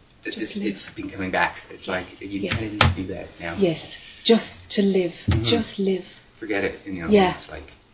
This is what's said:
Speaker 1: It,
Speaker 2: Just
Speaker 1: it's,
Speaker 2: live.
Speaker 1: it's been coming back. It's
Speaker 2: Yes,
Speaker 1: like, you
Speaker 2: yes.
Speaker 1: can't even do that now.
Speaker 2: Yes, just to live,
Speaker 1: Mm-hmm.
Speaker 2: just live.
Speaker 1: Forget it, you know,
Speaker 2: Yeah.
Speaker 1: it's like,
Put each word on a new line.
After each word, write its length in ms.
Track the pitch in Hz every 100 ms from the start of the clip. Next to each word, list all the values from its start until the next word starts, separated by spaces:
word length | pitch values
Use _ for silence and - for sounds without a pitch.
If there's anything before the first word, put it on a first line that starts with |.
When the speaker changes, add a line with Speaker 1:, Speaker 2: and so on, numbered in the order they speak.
| - - 107
Speaker 1:
It, 80 | -
Speaker 2:
Just 160 | 107
Speaker 1:
it's, 40 | 202
Speaker 2:
live. 100 | 107 98
Speaker 1:
it's 140 | -
been 180 | - 95
coming 220 | 95 92
back. 240 | 90 85 - -
It's 160 | - -
Speaker 2:
Yes, 340 | 92 90 -
Speaker 1:
like, 80 | 98
you 80 | 98
Speaker 2:
yes. 120 | 98
Speaker 1:
can't 200 | 110 107
even 200 | 104 90 92
do 100 | 92
that 140 | 87 85 -
now. 160 | 85 87
Speaker 2:
Yes, 400 | 185 156 - - - -
just 460 | - 226 - - -
to 120 | -
live, 300 | 196 190 175 - -
Speaker 1:
Mm-hmm. 140 | -
Speaker 2:
just 360 | - 233 220 -
live. 260 | 190 185 - - -
Speaker 1:
Forget 300 | - - 196 202
it, 160 | - -
you 160 | -
know, 60 | -
Speaker 2:
Yeah. 240 | 208 185
Speaker 1:
it's 160 | - -
like, 220 | - - - _